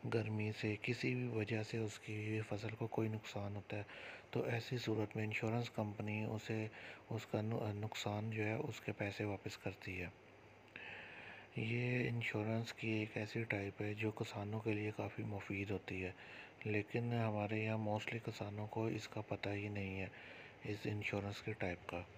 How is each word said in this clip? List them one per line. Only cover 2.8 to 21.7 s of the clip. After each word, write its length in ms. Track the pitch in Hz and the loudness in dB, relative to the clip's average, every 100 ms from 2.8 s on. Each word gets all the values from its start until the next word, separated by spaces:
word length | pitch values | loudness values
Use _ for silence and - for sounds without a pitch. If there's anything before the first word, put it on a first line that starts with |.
| 113 | 0
कोई 220 | - 110 | 2 2
नुकसान 460 | 110 - 104 101 101 | 2 -2 -4 -2 -4
होता 220 | - 104 | -4 -4
है, 80 | 107 - - - - | -4 -8 -10 -12 -4
तो 120 | 120 127 | 0 2
ऐसी 320 | 120 - 123 | 2 2 0
सूरत 320 | 110 110 104 113 | 2 2 2 2
में 60 | |
इंश्योरेंस 460 | 107 110 113 117 120 | 0 2 4 2 2
कंपनी 560 | - 104 101 104 107 110 | 0 0 0 -2 0 0
उसे 460 | 110 - 110 110 - - - - | -2 0 0 0 -4 -12 -14 -4
उसका 300 | 113 - 110 | -4 0 0
नु-, 400 | 107 117 110 101 | 2 2 0 0
नुकसान 500 | 107 - - 104 110 | -2 -2 0 0 0
जो 120 | 110 | 0
है 140 | 107 113 | 2 2
उसके 340 | 151 110 - | 0 -2 -4
पैसे 340 | 107 101 - 104 | 0 -2 2 0
वापस 300 | 98 107 - | 0 -4 -2
करती 420 | 98 95 - 92 | -4 -4 -6 -4
है। 160 | 87 - - - - - - - - - - - - - - - | -4 -8 -20 -20 -20 -20 -14 -12 -10 -10 -12 -12 -12 -14 -6 -2
ये 500 | 113 117 123 123 123 | 2 4 4 4 4
इंश्योरेंस 640 | 117 117 107 107 113 117 | 4 2 2 4 4 2
की 320 | - 113 110 | -2 2 4
एक 140 | 107 - | 2 0
ऐसी 260 | 104 117 | 0 0
type 380 | 113 104 98 - | 2 2 0 0
है 140 | 104 104 | -2 2
जो 160 | 107 | 0
किसानों 480 | - 110 104 104 107 | 2 -2 -2 -2 0
के 140 | 113 | 2
लिए 180 | 104 107 | 2 2
काफ़ी 320 | 107 104 - | 0 -2 -2
मुफीद 480 | 110 104 - 98 101 | -4 -4 -2 -2 2
होती 300 | 95 - 92 | 0 0 -2
है, 140 | 92 - - - - - 113 | -2 -4 -12 -14 -14 -4 2
लेकिन 460 | 104 104 123 120 | 2 2 0 2
हमारे 500 | 120 113 107 104 110 | 4 4 4 2 2
यहाँ 220 | 110 110 107 | 2 2 2
mostly 380 | 107 - 117 113 | 2 0 -2 -2
किसानों 420 | - 101 104 107 | -2 -4 -2 -2
को 220 | 113 110 | 0 2
इसका 320 | 110 - 110 | 0 -2 -4
पता 280 | 104 104 98 | -2 -2 0
ही 200 | 101 104 | 0 0
नहीं 280 | 101 98 95 | -2 -2 -2
है, 140 | 95 - - - - - - | -4 -6 -14 -14 -14 -8 -4
इस 220 | 104 113 | -2 0
इंश्योरेंस 540 | 107 104 101 101 107 | 0 0 0 0 -2
के 120 | - | -4
type 260 | 107 95 | 0 0